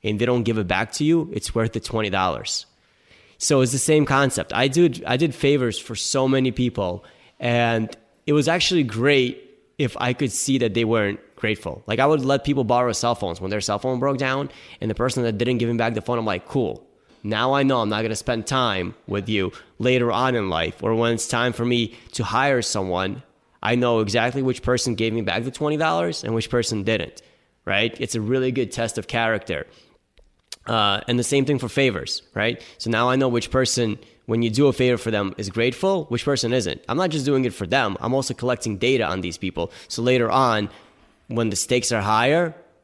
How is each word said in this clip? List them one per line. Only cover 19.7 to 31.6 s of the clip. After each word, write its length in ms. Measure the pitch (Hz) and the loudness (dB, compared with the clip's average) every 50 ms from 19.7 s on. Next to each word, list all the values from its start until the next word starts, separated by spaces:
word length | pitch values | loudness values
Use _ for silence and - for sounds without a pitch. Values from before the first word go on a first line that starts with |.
| _ _ | _ _
later 320 | - 127 127 127 120 120 | 0 2 4 4 2 2
on 240 | 104 107 127 131 123 | 2 2 0 2 2
in 120 | 117 101 95 | 0 0 0
life, 260 | 87 80 82 80 - - | 0 0 0 -2 -4 -4
or 140 | - 104 113 | -2 0 2
when 180 | 113 117 117 117 | 2 2 2 0
it's 140 | 110 - | -2 -2
time 240 | - - 120 120 123 | -2 0 0 0 0
for 140 | 117 - 117 | 0 -2 0
me 300 | 123 123 120 117 - - - - - - | 0 2 2 0 -2 -6 -16 -20 -12 -6
to 100 | - 113 | -6 -4
hire 380 | 95 110 120 135 143 135 123 | 0 0 2 2 4 2 2
someone, 600 | 113 - - 104 98 92 90 90 95 95 101 127 - _ _ _ _ _ _ _ | 0 -2 -2 -2 -2 0 0 0 -2 -2 -4 -8 -12 _ _ _ _ _ _ _
I 140 | - 107 120 | -2 0 2
know 240 | 123 123 120 117 113 | 2 2 2 2 2
exactly 440 | 110 101 101 117 113 123 123 139 131 | 0 2 0 0 0 0 0 0 0
which 180 | 131 123 - | 0 -2 -2
person 340 | - - 127 123 - 127 113 | 0 0 0 0 0 -2 -2
gave 160 | 101 113 113 | 0 0 0
me 100 | 110 117 | 0 -2
back 220 | 107 98 85 104 117 | -2 -2 -2 -2 -2
the 80 | 131 | -4
twenty 240 | 131 - 151 147 151 | -6 -4 -2 -2 0
dollars 480 | 151 160 160 165 170 175 170 156 - - | 0 0 0 0 0 -2 -2 -4 -6 -4
and 100 | 110 113 | -2 -2
which 160 | 113 110 - | -2 -2 0
person 340 | - 120 113 - 113 104 98 | 0 0 0 0 -2 -2 0
didn't," 380 | 107 113 104 80 - - - _ _ _ _ _ _ _ _ _ | 0 0 0 -2 -6 -10 -20 _ _ _ _ _ _ _ _ _
right? 280 | - 95 101 110 117 113 - | -2 0 0 0 0 -2 -4
It's 160 | 135 110 - | -8 -4 -4
a 60 | 117 | -4
really 300 | 107 107 127 131 131 131 123 | -2 0 0 0 0 0 0
good 180 | 135 123 98 | -2 -4 -4
test 260 | - - 117 110 - | -4 -4 -4 -4 -4
of 100 | - 104 | -6 -8
character. 600 | - - 117 117 113 113 104 - - 87 71 71 - - - _ _ _ _ _ _ _ - - _ _ _ _ _ - _ _ | -4 -2 -2 0 0 0 -2 -2 -4 -6 -6 -6 -10 -18 -20 _ _ _ _ _ _ _ -20 -20 _ _ _ _ _ -20 _ _
Uh, 340 | - 117 113 104 101 98 101 - | -2 0 2 2 2 2 0 -2
and 120 | - 120 120 | 0 0 0
the 40 | 120 | 0
same 220 | - 143 139 135 | 2 2 2 2
thing 140 | 135 147 | 2 0
for 100 | 127 | 0